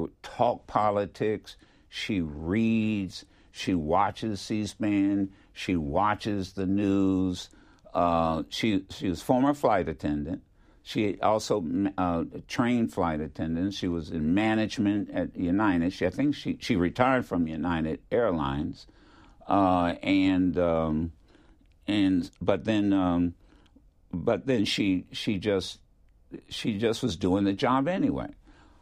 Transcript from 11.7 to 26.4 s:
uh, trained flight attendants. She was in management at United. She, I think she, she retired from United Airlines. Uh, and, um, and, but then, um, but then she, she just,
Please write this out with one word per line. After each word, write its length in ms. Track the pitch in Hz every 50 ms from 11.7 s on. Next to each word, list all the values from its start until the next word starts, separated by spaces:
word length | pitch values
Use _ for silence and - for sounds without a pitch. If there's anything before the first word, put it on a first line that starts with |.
| 85 92 101 98 -
uh, 280 | - 92 90 85 82 82 - - - -
trained 460 | - - - 123 120 123 123 113 - -
flight 280 | - 90 85 80 76 78
attendants. 520 | 78 - - 92 80 82 82 90 101 98 -
She 100 | - 92
was 220 | 87 85 78 -
in 240 | - 82 78 78 87
management 720 | 98 107 110 110 110 107 101 - - 107 101 101 104 95 - -
at 200 | 92 87 - -
United. 600 | - 95 87 87 101 110 104 92 87 85 87 -
She, 100 | - -
I 40 | 92
think 240 | 95 - 135 147 143
she, 240 | - - - 85 -
she 160 | - - 127
retired 480 | 90 87 87 - - 123 127 135 127 120
from 220 | - - 87 85 78
United 520 | 78 78 76 87 85 80 78 78 78 - - - -
Airlines. 760 | 113 120 107 90 80 71 69 69 71 73 - - - - - - - - - - - - - - - - -
Uh, 460 | 98 101 98 92 92 90 87 87 85 - -
and, 560 | 98 98 98 95 95 92 90 90 90 82 90
um, 540 | 87 85 82 82 80 80 78 78 82 85 - - _ - - - - - - _ _ _ _ _ _ -
and, 420 | 104 107 98 95 95 90 85 - - - -
but 220 | 98 101 95 -
then, 260 | 107 110 104 101 101 98
um, 420 | 95 92 90 87 85 87 87 87 - - - - - _ _ _ - _ _ _ _ _ _ -
but 340 | 85 82 117 113 95 -
then 200 | 131 131 117 101
she, 400 | 95 - - 110 98 92 90 - - -
she 260 | - - - 110 92
just, 400 | 85 107 101 95 92 - - - - _ _ _ _ - _ _ _ - - -